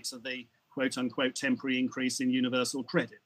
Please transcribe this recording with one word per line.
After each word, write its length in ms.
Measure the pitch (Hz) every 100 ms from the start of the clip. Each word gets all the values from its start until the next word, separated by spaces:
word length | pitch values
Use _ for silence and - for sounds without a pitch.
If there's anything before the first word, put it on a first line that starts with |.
| 113
to 140 | 127
the 280 | 127 127 120 _ _
quote 280 | - 131 127
unquote 380 | 123 113 127 -
temporary 440 | 135 127 135 127
increase 420 | 127 131 127 123
in 80 | 127
universal 520 | 127 127 127 120 139
credit. 380 | 123 175 120 -